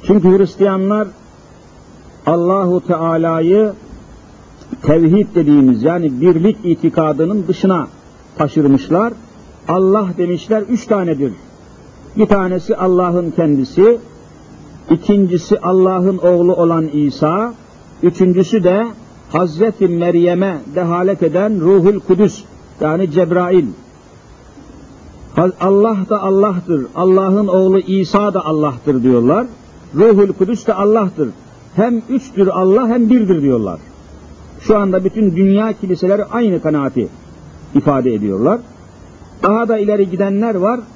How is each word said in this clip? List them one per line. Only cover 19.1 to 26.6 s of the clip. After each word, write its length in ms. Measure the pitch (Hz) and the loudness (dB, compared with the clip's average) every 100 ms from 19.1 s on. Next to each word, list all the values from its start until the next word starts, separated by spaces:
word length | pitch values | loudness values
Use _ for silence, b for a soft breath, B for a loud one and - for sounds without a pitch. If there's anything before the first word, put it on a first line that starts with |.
| - - | -20 -6
Hazreti 560 | 156 180 156 226 - 190 | -2 -2 0 -2 0 -2
Meryem'e 680 | 170 175 170 175 175 196 160 120 | 0 0 2 2 0 -2 -4 -8
dehalet 480 | 151 170 175 185 196 | -6 -2 -2 -2 0
eden 380 | 170 165 208 208 | -2 0 -2 0
Ruhul 400 | 160 196 175 202 | 2 4 4 0
Kudüs, 440 | - 185 202 - - - - - | 0 2 2 0 -20 -20 -20 -6
yani 300 | 151 165 190 | -4 -2 -2
Cebrail. 560 | 151 170 175 180 185 131 87 - - - - - - - - - - - - - - - - 180 - | 0 0 0 2 2 0 -8 -20 -20 -20 -20 -20 -20 -20 -20 -20 -20 -20 -20 -20 -20 -8 -2 -2 -2
"Allah 360 | 180 196 220 208 185 | 0 2 2 0 -2
da 120 | 208 | -4
Allah'tır, 640 | 190 190 208 180 | 0 0 0 -2